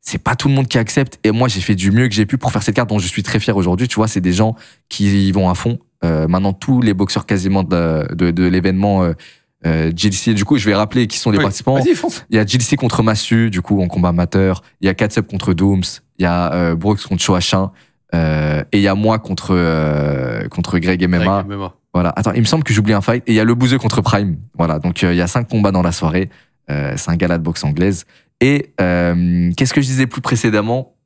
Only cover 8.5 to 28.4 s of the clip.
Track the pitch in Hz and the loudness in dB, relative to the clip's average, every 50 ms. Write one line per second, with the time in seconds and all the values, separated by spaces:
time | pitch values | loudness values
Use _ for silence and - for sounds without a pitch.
8.5 | 90 92 87 95 92 92 101 101 101 95 90 85 80 - - - - _ _ _ | 2 2 0 0 0 0 0 2 2 2 2 0 -2 -4 -10 -20 -20 _ _ _
9.5 | _ _ - 80 80 80 80 82 85 85 - 107 95 - - 117 110 101 101 - | _ _ -2 -2 0 0 0 -2 -2 0 -2 -2 -2 0 0 0 0 0 0 0
10.5 | 151 135 98 107 101 101 107 104 - 127 117 104 - - - 120 104 98 95 98 | 0 0 2 2 2 2 0 0 0 -2 -2 0 -4 -4 0 0 2 2 2 0
11.5 | 95 - - 131 131 139 - 330 339 - - 349 - - - _ - 110 107 101 | -4 -4 -2 0 0 2 2 2 0 0 0 -6 -6 -8 -8 _ 0 0 0 2
12.5 | - 127 120 - - 143 - 143 - - 110 113 107 104 - - 117 113 113 113 | 0 0 2 0 0 0 0 -2 0 0 0 0 0 -2 0 0 2 2 2 2
13.5 | 98 92 87 - 104 98 92 85 - 92 87 90 85 87 87 85 - 98 95 95 | 0 -4 -2 0 0 0 0 0 0 0 0 2 2 0 0 0 2 0 2 2
14.5 | 92 - _ - _ _ - 92 90 - 107 104 - 117 95 - - 92 - - | 0 -2 _ -20 _ _ -2 -2 0 0 -2 -2 0 -2 -4 -4 -6 -4 -2 -2
15.5 | 90 82 95 98 98 95 87 - - - _ _ _ - 90 87 87 87 87 82 | 0 2 2 2 2 2 0 -4 -6 -10 _ _ _ -2 0 0 0 0 0 0
16.5 | 71 87 87 85 82 82 82 101 104 101 - - 101 87 - - 95 90 90 - | 0 0 0 0 0 0 0 0 -2 -2 -2 -4 -4 -2 0 0 0 0 0 0
17.5 | - 95 95 95 - _ _ _ _ _ _ _ - 85 82 78 78 78 76 76 | 0 0 0 -2 -6 _ _ _ _ _ _ _ -2 0 0 0 0 0 0 0
18.5 | 76 76 - - - 104 98 98 95 101 107 110 110 110 - - 95 - - - | -2 -2 -4 0 0 2 2 2 2 2 2 2 0 0 -2 -6 -8 -6 -2 0
19.5 | 95 90 87 82 80 78 78 76 73 73 73 73 71 67 65 62 58 53 52 60 | 0 2 2 2 0 0 0 0 0 0 0 -2 -2 -2 -4 -4 -6 -6 -8 -8
20.5 | - - 87 - - 87 80 90 92 87 92 90 90 87 87 92 98 101 95 98 | -6 -6 -6 -2 -2 -2 0 0 0 0 0 0 0 2 2 0 0 0 -2 -6
21.5 | 101 101 95 90 - _ _ _ - 90 87 82 - - 101 110 92 120 113 - | -8 -10 -10 -12 -12 _ _ _ -2 -2 -2 0 -2 -2 -2 0 0 0 2 2
22.5 | - 160 147 - 107 104 107 104 107 101 92 - - 123 - - 113 110 110 117 | 2 0 0 0 0 0 2 2 2 0 2 0 -2 -2 0 0 2 2 4 2
23.5 | 120 120 131 123 131 135 - 110 - 120 104 - - 98 101 95 82 - - - | 2 2 2 2 2 0 0 0 -2 0 0 0 0 0 0 -2 -4 -4 -8 -16
24.5 | _ - 85 82 78 78 76 90 85 - - 90 87 87 87 90 - 127 117 - | _ -4 -2 -2 -2 -2 -2 -4 -2 0 0 0 2 0 0 0 -2 -4 -4 -2
25.5 | - 110 101 98 95 92 87 85 85 - - 80 78 90 95 - - - _ _ | -2 0 0 2 2 2 0 0 -2 0 -2 0 0 0 -2 -4 -8 -20 _ _
26.5 | _ _ _ - 71 73 71 67 - - - - 85 85 90 85 85 85 80 85 | _ _ _ -6 -4 -4 -4 -4 -6 -6 -4 -2 0 0 0 0 0 0 -2 -4
27.5 | 85 - - - - 78 87 101 - 87 - _ _ _ _ _ _ _ | -4 -2 -2 -2 0 0 0 0 0 -2 -8 _ _ _ _ _ _ _